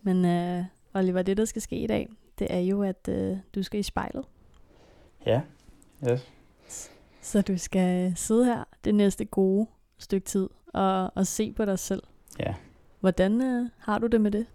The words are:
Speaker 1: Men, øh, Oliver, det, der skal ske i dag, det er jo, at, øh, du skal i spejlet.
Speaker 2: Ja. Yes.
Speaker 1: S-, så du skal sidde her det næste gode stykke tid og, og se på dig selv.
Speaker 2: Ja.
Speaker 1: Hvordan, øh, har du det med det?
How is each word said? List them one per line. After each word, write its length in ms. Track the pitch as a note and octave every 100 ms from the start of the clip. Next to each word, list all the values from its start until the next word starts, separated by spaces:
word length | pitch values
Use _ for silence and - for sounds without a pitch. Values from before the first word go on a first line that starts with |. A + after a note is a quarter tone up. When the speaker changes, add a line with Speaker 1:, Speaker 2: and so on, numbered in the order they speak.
Speaker 1:
Men, 220 | G3+ F#3
øh, 400 | F3+ F3 F3 F3+ F#3 _ _
Oliver, 280 | G3 F#3 F#3
det, 140 | F#3 G3
der 80 |
skal 180 | A3 -
ske 140 | - -
i 100 | A3+
dag, 220 | G#3+ - A3 _ -
det 80 | -
er 80 | F3+
jo, 240 | F3+ G3
at, 260 | G3+ F3+ -
øh, 280 | F#3 F#3+ F#3+ F#3+
du 80 | -
skal 180 | F#3+ G#3+
i 20 |
spejlet. 420 | G3+ - - - C4+ _ - - - - - - - _ -
Speaker 2:
Ja. 140 | A#2 - - - - - _ C3
Yes. 220 | B2 - - - _ -
Speaker 1:
S-, 220 | - - - - _
så 220 | - G#3+
du 160 | G3 F#3
skal 540 | - F#3 F#3 F3+ F#3 F3
sidde 280 | - A3
her 200 | B3 A#3 - -
det 100 | -
næste 300 | G#3 G3+ F#3+
gode 420 | G#3 - F#3+ F#3+ A3+ _ _ _
stykke 260 | - G3
tid 240 | F#3+ G3+ F#3 - -
og, 460 | - F#3+ F#3+ F#3
og 120 | - F#3+
se 260 | - A3
på 120 | -
dig 140 | G#3+ F#3+
selv. 240 | - G3 - - - -
Speaker 2:
Ja. 160 | - - - - - _
Speaker 1:
Hvordan, 420 | F#3 F3+ F#3+ A3
øh, 260 | C4 B3 A#3+ -
har 200 | - G#3
du 80 | A3+
det 140 | A3+
med 100 | G#3
det? 160 | G#3 A#3